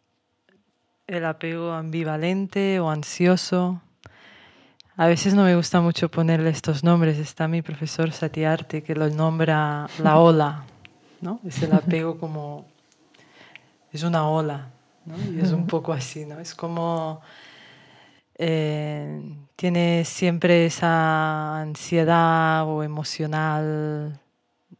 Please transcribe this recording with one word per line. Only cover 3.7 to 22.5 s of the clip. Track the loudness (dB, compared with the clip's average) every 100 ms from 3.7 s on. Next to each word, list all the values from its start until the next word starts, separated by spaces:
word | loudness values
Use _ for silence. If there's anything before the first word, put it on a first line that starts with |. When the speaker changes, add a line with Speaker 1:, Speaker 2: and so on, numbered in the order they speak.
| -4 _ _ -20 -20 -20 -20 -20 _ _ _ _ 0
Speaker 1:
A | 2
veces | 4 4
no | 4
me | 6 4
gusta | 4 2
mucho | 2 0 -2
ponerle | 0 2 2 2
estos | -2 -4 0
nombres. | 4 4 4 0
Está | -6 -4 -2
mi | -2
profesor | -4 -8 -8 -2 -4
Satyarthi, | -2 -6 -2 0 0 -2 -10
que | -6
lo | -2 0
nombra | 2 0 2 2 2 0 -4 -8 -2
la | 4 8
ola, | 8 8 4 -2 -14 -20 -20 _ _ -12
¿no? | -10 -8
Es | -8 -6
el | 4
apego | 4 4 0 -2 -6
como, | -8 -8 -10 -14 -18 _ _ _ _ _ _ -20 -20 -20 _ _ _
es | -6
una | 0 2 2
ola, | 0 0 -4 -12 _ _ _ -16
¿no? | -10 -6
Y | 0
es | 0
un | 0
Speaker 2:
Ujú. | 0
Speaker 1:
poco | -2 -2
así, | -6 -6 -12 -14
¿no? | -14
Es | -16
como, | -10 -8 -4 -4 -4 -4 -8 -14 -20 -20 -20 -20 -20 -20 -20 -20 _ _ -6
eh, | -2 0 -2 -4 -6 -8 -10 -12 -12 -16 -20 -4
tiene | 0 2 2 2
siempre | -2 -2 0 2 4 4 4
esa | 0 2 2 2 2 0 -2 -4 -6
ansiedad | -8 -10 -2 0 4 4 4 4 2